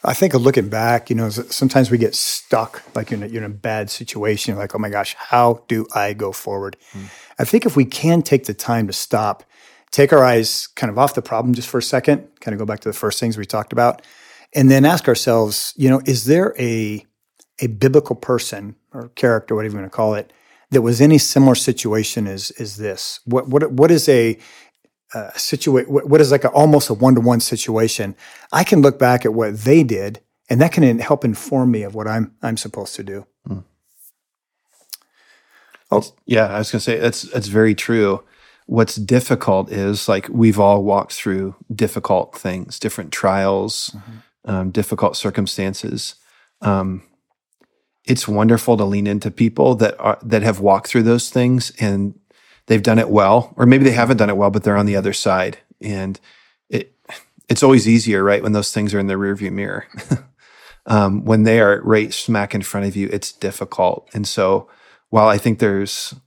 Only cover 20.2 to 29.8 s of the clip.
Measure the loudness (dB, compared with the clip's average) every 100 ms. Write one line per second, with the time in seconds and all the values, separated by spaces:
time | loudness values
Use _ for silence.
20.2 | -8 _ _ _ _ 0 2 4 6 6
21.2 | 4 4 4 4 0 -4 -2 -2 -2 -6
22.2 | -6 -8 -12 -12 -14 -10 -10 -8 -12 -12
23.2 | -2 -2 0 0 0 4 6 6 4 4
24.2 | 2 -2 -14 -20 _ _ _ _ _ -14
25.2 | -12 -10 -6 -4 2 2 2 -2 2 2
26.2 | 4 2 2 4 6 4 2 2 4 4
27.2 | 4 2 0 -6 -4 0 0 -2 -8 -12
28.2 | -20 -20 -4 -2 4 6 6 4 2 2
29.2 | 0 -2 -4 -4 4 4